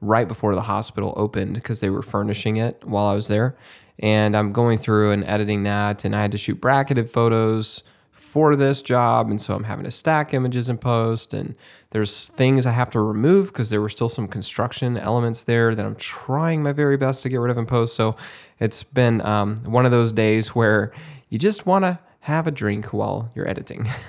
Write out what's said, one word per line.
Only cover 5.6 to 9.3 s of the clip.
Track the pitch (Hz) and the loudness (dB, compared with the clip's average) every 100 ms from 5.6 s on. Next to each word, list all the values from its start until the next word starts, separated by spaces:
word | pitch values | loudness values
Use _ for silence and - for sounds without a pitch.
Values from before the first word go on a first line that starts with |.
that, | 101 104 104 101 | 0 0 -2 -2
and | 104 | -2
I | 104 | 0
had | 104 | 0
to | 104 | -2
shoot | - - | -4 -2
bracketed | 127 139 135 127 117 | 0 2 2 0 0
photos | - 117 113 110 110 107 - - _ _ | 2 2 4 2 0 -2 -6 -8 _ _
for | - - 147 156 | -20 -6 2 4
this | 143 139 139 | 4 2 2
job, | - 123 120 117 113 | 0 2 4 2 0